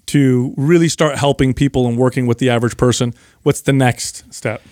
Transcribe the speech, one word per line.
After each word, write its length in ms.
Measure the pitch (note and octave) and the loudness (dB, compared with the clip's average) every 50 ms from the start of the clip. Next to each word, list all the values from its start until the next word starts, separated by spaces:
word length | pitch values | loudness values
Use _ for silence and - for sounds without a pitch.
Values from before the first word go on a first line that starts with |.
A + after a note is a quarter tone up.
| _ - | _ -2
to 460 | - C#3+ C#3 C3 B2+ B2 B2 - - | 0 2 4 4 2 2 0 -2 -4
really 320 | - C3+ D3+ F3 E3 E3 D#3 | -4 0 2 4 4 2 2
start 300 | - - E3 D3+ C#3 A2+ | 0 0 0 -2 0 0
helping 360 | C#3 C#3+ C3+ - C3+ C3 B2 | 0 0 0 2 0 -2 0
people 320 | - C#3+ C3+ - C3 B2 | 0 0 0 0 0 -2
and 120 | A#2+ A#2 A#2 | 0 0 0
working 300 | B2+ B2+ - C#3 B2 A#2+ | 0 0 0 0 -2 -2
with 100 | A#2 - | -2 0
the 120 | C3 B2+ | 0 0
average 280 | A#2+ A#2 A#2+ A2+ - - | 0 0 0 -2 0 0
person. 360 | B2+ B2 A#2 - B2 A#2+ - - _ _ _ _ _ | 0 0 2 0 -2 -4 -4 -8 _ _ _ _ _
What's 160 | D3+ - - | -2 -2 0
the 140 | - D#3 C#3 | -2 0 0
next 500 | C3+ C3 B2 A#2 - - - - - - - - | 2 2 0 0 -2 -8 -12 -12 -14 -20 -20 -20
step? 280 | - - A2+ A2 - - - | -10 -8 -8 -8 -8 -12 -20